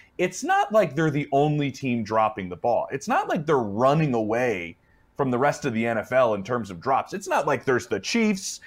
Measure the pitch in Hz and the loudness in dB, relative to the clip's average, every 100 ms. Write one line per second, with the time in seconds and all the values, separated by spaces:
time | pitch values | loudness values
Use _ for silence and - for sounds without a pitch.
0 | - - 180 - 294 392 403 214 185 135 | -14 -4 -4 -4 -2 0 2 2 2 2
1 | 160 143 139 139 147 151 143 123 135 120 | 0 0 0 2 2 2 -2 -4 -2 -2
2 | 104 110 110 107 92 87 120 107 - 135 | 0 2 2 0 -8 -4 0 0 -2 -6
3 | - 294 415 294 151 147 110 98 131 151 | -2 -2 0 -2 0 0 0 2 4 4
4 | 156 120 107 117 127 98 85 - _ _ | 2 0 0 0 0 -2 -6 -12 _ _
5 | _ - 139 123 143 - 143 113 117 113 | _ -4 -2 2 2 0 -2 -2 0 -2
6 | - 127 123 104 98 120 98 90 120 131 | 0 2 4 2 -2 -4 -4 -6 0 0
7 | - 190 381 294 151 135 - 123 - 101 | -2 -8 -2 0 0 0 2 0 0 -4
8 | - 233 220 190 - - | -2 0 2 0 -4 -12